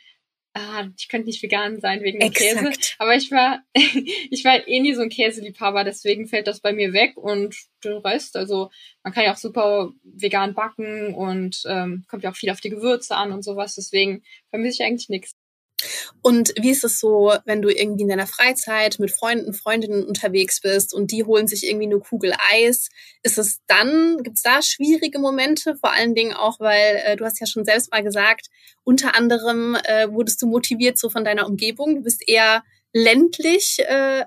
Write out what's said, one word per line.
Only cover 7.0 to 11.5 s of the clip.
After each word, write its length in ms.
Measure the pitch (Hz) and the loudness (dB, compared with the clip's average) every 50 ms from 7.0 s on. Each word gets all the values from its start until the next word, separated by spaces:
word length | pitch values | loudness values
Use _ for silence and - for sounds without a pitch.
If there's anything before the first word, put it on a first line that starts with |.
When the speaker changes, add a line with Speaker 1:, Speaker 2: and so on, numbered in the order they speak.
| 233 277 - | 2 2 0
Speaker 1:
Und 400 | - - 202 208 202 202 202 190 - - _ _ _ - | -6 -6 -4 -4 -2 -4 -4 -8 -12 -20 _ _ _ -10
den 120 | 214 208 208 | -8 -8 -6
Rest, 380 | 208 196 214 302 302 - - | -4 -4 -4 -4 -6 -8 -8
also 340 | 214 190 196 202 190 190 190 _ - - - _ _ | -8 -6 -4 -4 -4 -4 -6 _ -20 -20 -20 _ _
man 100 | - 190 | -12 -6
kann 120 | 190 233 214 | -2 0 0
ja 80 | 202 | 0
auch 40 | 208 - | 0 -2
super 540 | - 220 214 240 214 208 208 202 190 156 - _ _ | -6 -6 -2 0 0 2 2 0 -2 -4 -8 _ _
vegan 500 | 185 190 196 196 202 196 196 196 196 196 | -20 -12 -6 -4 -2 0 0 -2 -2 -4
backen 580 | 214 214 226 - - 220 214 214 214 208 208 180 | -6 -6 -8 -8 -10 -12 -10 -10 -8 -8 -8 -6
und, 480 | - 190 190 185 190 185 185 | -6 -6 -4 -4 -4 -6 -6